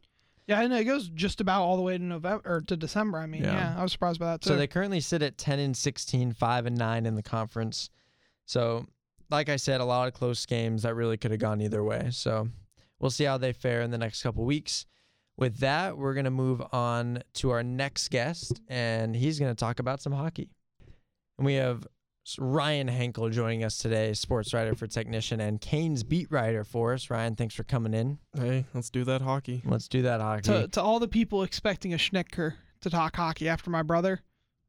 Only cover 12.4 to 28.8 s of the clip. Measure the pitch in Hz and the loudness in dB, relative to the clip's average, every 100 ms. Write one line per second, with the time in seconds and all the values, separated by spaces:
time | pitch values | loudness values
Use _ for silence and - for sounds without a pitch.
12.4 | 113 - - _ _ - 131 123 147 135 | -2 -6 -20 _ _ -4 -2 0 0 2
13.4 | 127 123 127 117 120 117 110 - 123 113 | -2 -2 0 0 0 -2 -4 -2 -4 -2
14.4 | 120 147 - - - _ _ _ _ - | 0 0 -2 -6 -8 _ _ _ _ -2
15.4 | 127 107 135 151 190 143 135 135 131 131 | -2 0 0 2 0 -2 -2 0 0 2
16.4 | 131 123 - 127 120 117 120 120 - - | 2 0 -2 -2 0 0 -2 -4 -6 -2
17.4 | 131 120 123 127 139 - - 123 131 170 | 0 2 0 -2 -2 -2 0 0 0 -4
18.4 | - - - 127 117 113 113 113 139 151 | -4 -6 -4 -2 0 0 0 2 2 2
19.4 | 135 113 113 120 123 139 143 139 160 - | 0 2 -2 0 -2 -2 -2 -2 -2 -6
20.4 | - _ _ _ - - _ _ _ - | -10 _ _ _ -20 -20 _ _ _ -2
21.4 | 135 135 127 117 - _ _ _ - - | 2 2 0 -2 -8 _ _ _ -14 -4
22.4 | 131 147 147 147 131 123 120 117 113 117 | 0 2 2 2 0 0 -2 -2 0 2
23.4 | 113 113 110 - 113 110 110 104 - 120 | 2 0 -2 -2 0 2 2 0 0 0
24.4 | 104 117 113 110 110 117 113 113 - 113 | 0 0 0 0 -2 -4 -2 -4 -2 -2
25.4 | 107 107 - 151 165 139 113 165 147 143 | -2 -2 -2 0 0 0 2 0 2 0
26.4 | 113 110 107 120 117 127 - 117 117 110 | 0 0 -2 0 0 0 -2 -2 -2 -2
27.4 | 113 - - 127 110 110 123 147 _ 143 | -4 -4 -2 0 2 0 0 -4 _ -4
28.4 | 123 131 131 127 | 0 0 -2 -6